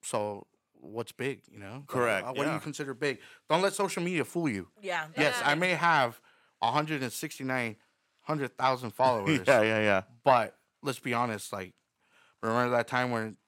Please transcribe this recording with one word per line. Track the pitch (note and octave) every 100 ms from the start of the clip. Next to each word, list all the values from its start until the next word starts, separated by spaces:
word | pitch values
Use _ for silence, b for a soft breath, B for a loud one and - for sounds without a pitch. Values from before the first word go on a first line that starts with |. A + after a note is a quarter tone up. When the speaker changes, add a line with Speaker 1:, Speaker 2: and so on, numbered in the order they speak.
Speaker 1:
So | - A#2 G#2 G2+ - _ _
what's | _ C2+ A2 A2+
big, | - C3 C3 _
you | -
know? | G2 B2
Like, | C#3+
Speaker 2:
Correct, | C3 A#2+ G2+ G#2
Speaker 1:
uh, |
what | C3
do | C#3+
you | B2+
Speaker 2:
yeah. |
Speaker 1:
consider | D3+ C#3+ C#3
big? | C3 D3 B2 B B _
Don't | D#3+
let | F#3+
social | F#3+ G3 -
media | F3 F3
fool | B2 F3 D#3+
you. | G2+ F2 _
Speaker 3:
Yeah. | G3 E3+ D#3 D#3+
Speaker 1:
Yes, | D3+ B2+
I | C#3+
Speaker 4:
Yeah. | D3+
Speaker 1:
may | F#3
have | E3 E3+ D#3 B2 A2+ b b b b
a | A2+
hundred | C#3 D3+ D3+
and | B2+
sixty-nine | - D#3 - C3+ B2+ A#2 G#2 _ _ _ _
hundred | - D#3 C3+ _
thousand | C3 B2+ B2
Speaker 2:
<laughs> | -
Speaker 1:
followers. | C3 A#2+ G2+ D3 F#2
Speaker 2:
Yeah, | B2+
yeah, | G#2+ A2
yeah. | G#2+ G2 F#2+ A#2+
Speaker 1:
But | - B2 G#2 - _ _
let's | C#3 B2
be | C3+
honest, | A#2+ B2 G#2+ -
like, | G2+ F#2+ _ _ _ b b b b
remember | A2 A#2 B2 A#2+
that | A#2
time | B2+ B2+
when | A#2 A2 G2